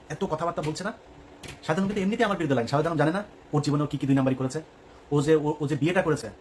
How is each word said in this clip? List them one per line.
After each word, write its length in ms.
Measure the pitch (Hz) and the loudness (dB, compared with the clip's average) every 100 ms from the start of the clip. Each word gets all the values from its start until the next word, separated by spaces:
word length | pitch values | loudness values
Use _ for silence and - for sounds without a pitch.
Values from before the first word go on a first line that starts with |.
| - | -12
এত 140 | 147 | -8
কথাবার্তা 380 | 190 - 170 175 | -4 -2 -4 -4
বলছে 220 | 151 156 | -4 -4
না, 100 | 202 - - - - - - - | -8 -8 -16 -20 -20 -18 -18 -8
শাহেদ 160 | - 160 | -2 0
আলম 80 | 190 | 0
কিন্তু 160 | 214 | 0
এমনিতেই 220 | 190 233 214 | 0 2 0
আমার 120 | 170 | 2
বিরুদ্ধে 180 | 151 127 | 2 0
লাইন। 120 | 113 | 2
শাহেদ 200 | 143 165 | 0 2
আলম 100 | 156 | 2
জানে 140 | 151 | 2
না 120 | 190 202 - - | 0 -6 -14 -4
ওর 80 | 147 | -2
জীবনেও 260 | 143 147 147 | 0 0 -2
কি 100 | 139 | -2
কি 100 | 135 | 2
দুই 80 | 135 | 2
নাম্বারি 200 | 131 131 | 2 0
করেছে। 260 | 131 160 - - - - - | -2 -4 -10 -18 -20 -20 -2
ও 100 | 147 | 0
যে, 140 | 143 156 | 4 4
ও, 180 | 147 151 | 2 -2
ও 80 | 143 | -2
যে 80 | 151 | 0
বিয়েটা 260 | 156 185 | 2 2
করেছে, 280 | 170 147 107 - | 2 -2 -4 -14